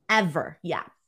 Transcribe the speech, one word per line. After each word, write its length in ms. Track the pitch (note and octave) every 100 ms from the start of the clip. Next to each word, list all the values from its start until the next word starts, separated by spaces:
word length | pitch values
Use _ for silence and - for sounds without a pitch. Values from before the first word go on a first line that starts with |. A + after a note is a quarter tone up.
| -
Ever, 500 | A3 F#3 D3 - D#3
yeah. 200 | E3+ C3+ - _